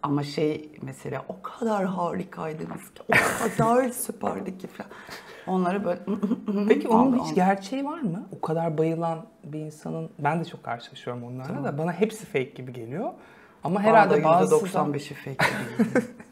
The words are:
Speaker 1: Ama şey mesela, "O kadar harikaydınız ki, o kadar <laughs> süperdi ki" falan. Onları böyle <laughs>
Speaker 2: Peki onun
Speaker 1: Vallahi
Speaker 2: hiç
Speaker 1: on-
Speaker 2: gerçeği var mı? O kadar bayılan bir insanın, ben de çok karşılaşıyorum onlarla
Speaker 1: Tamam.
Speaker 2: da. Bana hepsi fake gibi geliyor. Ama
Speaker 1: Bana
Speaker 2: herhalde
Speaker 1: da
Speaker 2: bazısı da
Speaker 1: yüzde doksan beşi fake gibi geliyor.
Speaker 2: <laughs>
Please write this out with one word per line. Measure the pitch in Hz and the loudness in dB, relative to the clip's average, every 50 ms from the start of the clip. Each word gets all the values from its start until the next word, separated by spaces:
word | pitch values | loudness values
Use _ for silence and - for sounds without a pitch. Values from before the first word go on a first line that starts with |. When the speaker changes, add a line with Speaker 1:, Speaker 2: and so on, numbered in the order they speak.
| - | -2
Speaker 1:
Ama | 143 143 147 147 | 0 0 0 -2
şey | 143 - - 151 151 156 151 - - - - | -2 -2 0 0 0 0 -2 -6 -12 -14 -14
mesela, | 131 131 135 - - 143 131 135 - - | -12 -12 -12 -10 -10 -8 -8 -8 -8 -10
"O | 196 185 | -12 -12
kadar | - - - - 240 226 214 202 185 | -12 -14 -8 -4 -2 0 0 2 0
harikaydınız | 185 190 180 175 170 156 185 170 - - 175 170 160 156 160 165 170 165 165 - - _ | 0 0 0 -2 -2 -2 -4 -6 -8 -8 -8 -8 -8 -8 -8 -8 -10 -10 -12 -14 -16 _
ki, | - - - | -20 -2 2
o | - - - - - - 240 220 - - | 2 2 4 2 0 0 -2 -2 2 2
kadar | 226 226 233 247 269 247 | 4 4 6 4 4 2
<laughs> | |
süperdi | 240 - - - 214 - - - - 190 196 185 185 - | -2 -6 -8 -8 -8 -6 -4 -4 -4 -4 -6 -8 -10 -10
ki" | - 185 | -14 -16
falan. | - - - - - - - - - - - - - - - - | -12 -14 -14 -14 -14 -18 -16 -16 -16 -16 -16 -18 -20 -14 -8 -2
Onları | 185 185 185 175 185 208 - | 0 0 2 2 0 0 0
böyle | 175 175 - - - 202 220 - 190 226 | -2 -2 -4 -2 -4 -4 -2 0 -2 -2
<laughs> | - - - 202 202 202 208 | -2 -2 -4 -2 0 6 6
Speaker 2:
Peki | 233 294 294 285 | 4 4 6 4
onun | 226 - - 269 | 4 6 6 6
Speaker 1:
Vallahi | 247 240 - | 4 2 0
Speaker 2:
hiç | 160 | 0
Speaker 1:
on- | 156 | 2
Speaker 2:
gerçeği | 190 180 190 196 196 - - 262 269 277 | 4 4 4 4 2 0 -6 -6 -4 -4
var | 285 311 339 | -4 -6 -4
mı? | 302 196 160 196 - - - - | -4 -4 -4 -4 -8 -10 -10 -8
O | |
kadar | - - 160 165 165 170 156 151 | -4 -2 0 0 0 0 0 2
bayılan | 160 160 165 165 170 165 165 160 - - _ _ - | 2 0 2 0 -2 -4 -4 -6 -8 -16 _ _ -16
bir | 151 147 156 | -12 -10 -10
insanın, | 156 156 151 - - - 160 165 160 - - - | -10 -10 -12 -12 -10 -8 -6 -6 -8 -8 -10 -2
ben | 143 143 156 170 | -2 0 0 0
de | 165 | -2
çok | - - - - | -4 -10 -12 -8
karşılaşıyorum | - 117 120 - - - - - - 123 123 120 | -8 -8 -8 -10 -16 -18 -12 -10 -8 -8 -8 -8
onlarla | 120 123 127 131 139 | -10 -10 -10 -8 -6
Speaker 1:
Tamam. | - - 285 | -6 -4 -4
Speaker 2:
da. | 220 139 143 | -4 -4 -2
Bana | 160 175 170 | -2 -4 0
hepsi | 170 208 220 220 - - | 0 0 0 0 -8 -14
fake | - - 143 131 | -2 -2 -2 -2
gibi | 131 - - 127 131 120 | -2 -6 -14 -14 -12 -10
geliyor. | 123 117 117 131 165 240 330 381 - - - - - - - - _ - | -10 -10 -8 -6 -6 -6 -6 -8 -10 -20 -20 -20 -20 -20 -20 -20 _ -4
Ama | 151 175 | -2 0
Speaker 1:
Bana | 202 196 | 2 4
Speaker 2:
herhalde | 214 220 220 202 190 151 147 | 8 8 8 8 8 6 6
Speaker 1:
da | 151 | 6
Speaker 2:
bazısı | 156 165 175 190 185 | 6 6 6 6 6
da | 156 | 6
Speaker 1:
yüzde | 151 - 185 | 4 4 2
doksan | - - 151 147 143 | 0 0 0 0 -2
beşi | 143 143 - 143 | -4 -6 -8 -14
fake | - - 143 | -12 -10 -10
gibi | 135 - - - 135 - 131 120 - - 226 - | -4 0 0 0 0 -2 -6 -6 0 0 0 2
geliyor. | - 262 - - | 2 0 0 0
Speaker 2:
<laughs> | - - - - | -12 -16 -20 -20